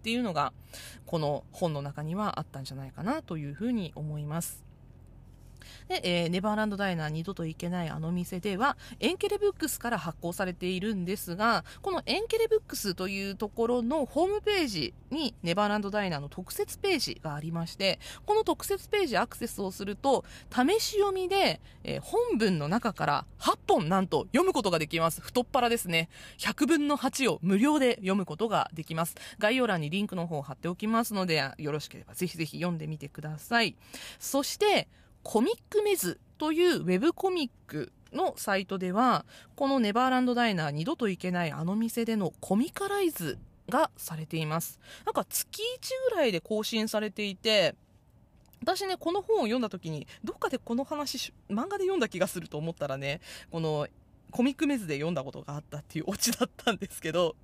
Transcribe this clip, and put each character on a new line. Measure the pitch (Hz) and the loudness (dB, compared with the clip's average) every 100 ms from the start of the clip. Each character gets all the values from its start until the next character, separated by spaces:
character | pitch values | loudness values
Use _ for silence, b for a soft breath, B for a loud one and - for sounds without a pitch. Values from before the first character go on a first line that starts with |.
て | 220 | -2
い | 240 | 0
う | |
の | 233 | 0
が、 | 156 139 - B B B B - | 0 0 -4 B B B B -4
こ | 165 | -2
の | 147 143 - | 0 -2 -6
本 | - 175 | -4 -2
の | 147 | -2
中 | 143 143 | -6 -8
に | 156 185 | -6 -2
は | 208 - | -2 -4
あ | |
っ | 160 | -8
た | 135 | -10
ん | |
じ | 131 | -10
ゃ | 135 | -10
な | 135 | -12
い | |
か | - | -6
な | 175 311 | -4 -2
と | - 160 | -4 -6
い | 143 | -6
う | |
ふ | 143 226 | -4 -2
う | |
に | 240 170 | -2 -4
思 | - 151 151 | -6 -6 -6
い | 147 | -4
ま | 160 | -4
す。 | - - - - - - - - - - - - B B - | -6 -10 -18 -20 -20 -20 -20 -20 -20 -20 -20 -20 B B -6
で、 | 370 | -2
え | 185 175 170 | 2 2 2
ー、 | |
ネ | 180 | 2
バ | 208 | 0
ー | 208 | 0
ラ | 214 | 0
ン | |
ド | 196 | 0
ダ | 196 | 0
イ | 175 | 0
ナ | 151 | -2
ー | |
二 | 156 | -4
度 | 165 190 | -4 -4
と | 165 | -6
行 | 160 | -4
け | 175 | -4
な | 180 165 | -2 -2
い | |
あ | 151 | -4
の | 160 | -2
店 | 180 175 185 | -2 -2 -4
で | 196 190 | -2 0
は、 | 269 - B B | 0 0 B B
エ | 233 | -2
ン | 370 | 0
ケ | 403 | 0
レ | 403 | 2
ブ | 403 | 0
ッ | |
ク | - 311 | 0 -4
ス | - | -4
か | 233 | -2
ら | 214 | -2
発 | 165 - | -2 -6
行 | 170 | -6
さ | 175 185 | -2 -2
れ | |
て | 175 180 | -2 -2
い | 185 | 0
る | 208 202 | 0 -2
ん | 175 | -2
で | 202 | -4
す | - 170 | -4 0
が、 | 220 202 B B | 2 2 B B
こ | 392 | -4
の | 359 - | -2 0
エ | 320 | -2
ン | 453 | 0
ケ | 453 | 2
レ | 453 | 4
ブ | 440 | 2
ッ | - | 0
ク | 277 | -4
ス | 208 175 | -4 -2
と | 185 | -4
い | 196 196 | -2 -4
う | 196 | -4
と | 208 | -4
こ | - 226 | 0 2
ろ | 247 | 2
の | 233 311 254 | 2 0 0
ホ | 277 370 | 2 2
ー | |
ム | 415 | 2
ペ | 427 403 | 2 2
ー | 294 | 2
ジ | 185 131 - - | 0 -4 -6 -6
に | 294 277 - | -2 -2 -2
ネ | 170 | 0
バ | 180 208 | 2 2
ー | |
ラ | 214 | 2
ン | |
ド | 202 | 0
ダ | 208 | 0
イ | 196 | 0
ナ | 147 | -2
ー | |
の | 143 | -6
特 | - 185 | -10 -8
設 | - 415 - | -4 -4 -2
ペ | 403 330 | 0 0
ー | |
ジ | - - | 0 -4
が | 160 147 | -6 -6
あ | |
り | 156 | -4
ま | 165 165 | -4 -4
し | - | 0
て、 | 196 - B B - | 0 0 B B 0
こ | |
の | 415 | 2
特 | 427 320 - | 2 0 -2
設 | 392 - | -4 0
ペ | 415 | 0
ー | 349 | 2
ジ | 190 | 2
ア | 240 | 0
ク | - | -2
セ | 233 | -8
ス | - | -4
を | 196 | -6
す | 190 202 | -4 -6
る | 202 | -2
と、 | - 247 B B B | 2 2 B B B
試 | - 262 440 | 2 4 4
し | - 415 | 2 2
読 | 403 | 2
み | 370 359 | 2 2
で、 | 392 302 156 B B | 4 4 2 B B
え | - 139 | -6 -6
ー、 | |
本 | - 427 480 302 | 0 0 2 4
文 | 214 165 | 4 2
の | 147 | 2
中 | 208 233 | 0 0
か | - 151 | 0 0
ら | 139 - - | 0 -2 -2
八 | - 370 - | 0 0 4
本 | 339 156 | 4 4
な | 190 | 2
ん | 190 | 4
と | 151 - | 0 2
読 | 254 | 4
む | 370 | 4
こ | 294 | 2
と | 202 | 2
が | 165 | 0
で | 151 | 0
き | 165 | 2
ま | 165 | 0
す。 | - | 0
太 | - 247 | -2 -2
っ | 247 | 2
腹 | 262 240 | 2 2
で | 233 | 2
す | 180 | 2
ね。 | 165 165 B B B | 0 0 B B B
百 | - - 247 | -4 0 4
分 | 320 294 | 4 4
の | 294 | 2
八 | 254 - 254 | 0 2 2
を | 156 | 2
無 | 175 202 | 2 4
料 | 277 302 | 6 6
で | 254 233 | 4 2
読 | 185 196 | 0 0
む | 180 | 0
こ | 175 | -2
と | 226 | 0
が | 185 - | 2 0
で | 160 | -4
き | 156 160 | -6 -2
ま | 165 | -2
す。 | B B - | B B 0
概 | - 254 | 2 4
要 | 240 | 4
欄 | 180 | 2
に | 147 | 0
リ | 185 | 0
ン | 208 | 0
ク | 180 | -2
の | 170 | -2
方 | 156 | -4
を | |
貼 | 139 | -6
っ | 131 | -6
て | 165 | -4
お | 175 | -2
き | 214 | 0
ま | 226 233 | 2 2
す | |
の | 208 185 | 0 2
で、 | 156 135 - | 2 0 -4
よ | 147 | -4
ろ | 151 | -4
し | - | -6
け | - | -14
れ | - | -16
ば | - | -4
ぜ | 175 | -4
ひ | 160 | -2
ぜ | 156 | -6
ひ | 147 | -2
読 | 180 | -2
ん | 165 | -2
で | 151 | -4
み | 156 | -8
て | 143 | -10
く | - | -10
だ | 151 156 | -10 -10
さ | - 233 | 0 2
い。 | 214 - B B B B | 2 -2 B B B B
そ | - 269 | -2 0
し | 285 - | 0 2
て、 | 415 311 - b b - | 4 4 2 b b -18
コ | - 214 | -2 2
ミ | 285 | 2
ッ | 480 - | 0 0
ク | 415 | 2
メ | 415 381 | 4 2
ズ | - - - - | 0 -4 -12 -4
と | 302 | 0
い | 320 | 4
う | 349 240 | 4 4
ウ | 160 | 2
ェ | 185 | 2
ブ | 294 | 2
コ | - 381 | 2 0
ミ | 370 | 0
ッ | 269 - - | -2 -6 -10
ク | 151 - - - | -8 -8 -10 -10
の | 277 359 - | -2 -2 -2
サ | - 196 | 0 0
イ | 196 | 0
ト | 190 | -4
で | 180 | 0
は、 | 190 254 185 B B B - | 4 4 4 B B B -2
こ | 277 | 2
の | 269 | 4
ネ | 214 | 4
バ | 214 262 | 4 4
ー | |
ラ | 254 | 4
ン | 254 | 4
ド | |
ダ | 240 233 | 4 2
イ | 185 | 2
ナ | 156 | 0
ー | |
二 | 147 | -2
度 | 175 339 | -2 0
と | 220 | 0
行 | 180 | 0
け | 180 | -2
な | 180 170 | 0 0
い | |
あ | 139 | -2
の | 165 208 | -2 0
店 | 226 233 226 | 0 0 0
で | 220 | 0
の | 180 - | 0 -4
コ | - 208 | 0 2
ミ | 311 | 2
カ | - 392 | -2 -2
ラ | 403 | 2
イ | 359 | 2
ズ | - 160 - - - - | 0 -4 -6 -12 -16 -2
が | 240 320 - | 0 0 -2
さ | - 156 | -10 -8
れ | 156 | -6
て | 160 | -4
い | 156 | -2
ま | 160 | -2
す。 | - - B B - | -4 -10 B B -2
な | |
ん | |
か | - | -2
月 | - - - - 453 508 | -2 -4 -6 -6 -6 -6
一 | - 523 523 | -6 -2 0
ぐ | 403 | 2
ら | 262 | 2
い | |
で | 175 | 0
更 | - 214 | -2 -4
新 | 214 226 220 | -2 -2 0
さ | 214 | -2
れ | 208 | -4
て | - 208 | -4 -6
い | 190 | -2
て、 | 220 214 160 - _ _ _ _ _ _ - - | 2 4 4 0 _ _ _ _ _ _ -20 -4
私 | - 370 392 | -2 0 -2
ね、 | 370 | -2
こ | 320 | -2
の | 381 | -2
本 | 381 440 | 2 2
を | |
読 | 233 247 | 4 0
ん | |
だ | 226 | -2
時 | 180 196 | -4 -6
に、 | 151 - B | -8 -8 B
ど | 220 | -10
っ | - | -2
か | 427 | -2
で | 254 | -2
こ | - | -2
の | 233 | -4
話 | 269 294 285 262 | -2 -4 -4 -6
し、 | - - - | -8 -12 -6
漫 | 208 330 | -4 -2
画 | 392 | -2
で | |
読 | 370 381 | 0 2
ん | |
だ | 226 | 0
気 | 175 | 0
が | 180 | -2
す | 180 | -2
る | 160 | -8
と | 147 | -6
思 | 165 | -6
っ | |
た | 165 143 | -4 -4
ら | 135 | -4
ね、 | 139 151 B B B | -4 -6 B B B
こ | 165 | -4
の | 160 151 147 - - - - | -2 0 -2 -8 -20 -20 -6
コ | - | 0
ミ | 247 | 0
ッ | 277 | 2
ク | 302 | 0
メ | 269 | 0
ズ | 180 | -2
で | 139 | -2
読 | 156 | -2
ん | |
だ | 170 | -2
こ | 135 | -4
と | 131 | -10
が | 139 | -10
あ | 147 | -10
っ | - | -10
た | 147 | -12
っ | - | -8
て | 160 | -6
い | |
う | - | -6
オ | 202 | 0
チ | - | 0
だ | - 165 | 0 -2
っ | - | -2
た | - | -2
ん | 196 | -2
で | 196 | -6
す | - | -8
け | 160 | -4
ど、 | 165 170 - | 0 0 -2